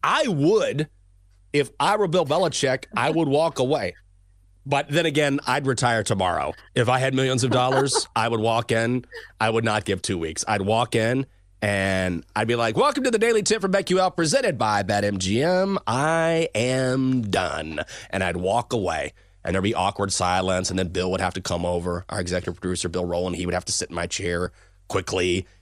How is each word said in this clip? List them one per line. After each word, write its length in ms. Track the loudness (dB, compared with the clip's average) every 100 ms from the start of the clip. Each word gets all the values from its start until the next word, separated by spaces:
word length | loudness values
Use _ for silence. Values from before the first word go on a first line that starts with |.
I 240 | 0 2 2
would. 640 | 2 4 4 2 0 -6 _ _ _ _ _ _
If 180 | -2 -2 0
I 160 | 2 2
were 120 | 2
Bill 180 | 2 2
Belichick, 600 | 2 2 0 0 0 -4 -2
I 140 | 0
would 180 | 0 2
walk 320 | 2 2 0
away. 360 | 0 0 -2 -8 _ _ _ _ _ _ -2
But 240 | -2 2
then 160 | 2 2
again, 340 | 2 2 2 0
I'd 180 | 0 0
retire 360 | 2 2 2
tomorrow. 500 | 2 0 2 0 -2 -6 -4
If 160 | 0 2
I 100 | 2
had 140 | 2
millions 300 | 2 2 2
of 80 | 2
dollars, 560 | 2 4 2 2 0 -2
<laughs> 40 | -2
I 120 | 0
would 120 | 2
walk 320 | 2 2 2
in. 340 | 0 0 -2 -6 -14 -16 -2
I 100 | 0
would 140 | 2
not 220 | 2 0 0
give 160 | -2
two 160 | -2 -4
weeks. 260 | -4 -6 -2
I'd 140 | -2
walk 340 | 2 0 2 2
in 300 | 2 0 -4 -12 _ _
and 640 | -2 0 0 0 0 -4 -6 -4
I'd 120 | -2
be 80 | 0
like, 220 | 0 2
"Welcome 260 | 0 2
to 80 | 0
the 80 | 2
Daily 220 | 2 2
Tip 200 | 0 0
from 100 | 2
B 120 | 0
Q 160 | 2 2
L, 120 | 2
presented 460 | 0 0 2 0 0
by 260 | 2 2
Bet 200 | 2 0
M 140 | 0 -2
G 240 | 0 0
M. 380 | 2 2 0 -2 -2
I 640 | -2 0 2 2 0 0 0
am 680 | 0 0 0 0 0 0
done." 560 | 0 -2 -2 -4 -6 -8 -8 -12 -8
And 140 | -4
I'd 140 | -2 -2
walk 340 | 0 0 0
away. 420 | -2 -2 -4 -6 -12 _ _
And 100 | -4
there'd 100 | -2
be 120 | 0 0
awkward 380 | 0 -2 -4
silence. 560 | -2 0 0 0 -2 -2
And 100 | -2
then 100 | -2
Bill 220 | -2 -2
would 100 | -2
have 120 | -4 -4
to 60 |
come 240 | -6 -4 -2
over, 400 | -2 -2 -6 -6
our 100 | -8
executive 400 | -4 -4 -4 -6
producer, 260 | -6 -4 -4
Bill 180 | -4 -2
Rowland. 300 | -2 -2 -4
He 100 | -4
would 80 |
have 120 | -4 -4
to 60 |
sit 180 | -6 -6
in 60 | -6
my 120 | -6
chair 440 | -6 -4 -2 -4 -8 -20 _ -6
quickly. 600 | -4 -2 0 0 0 -4 -14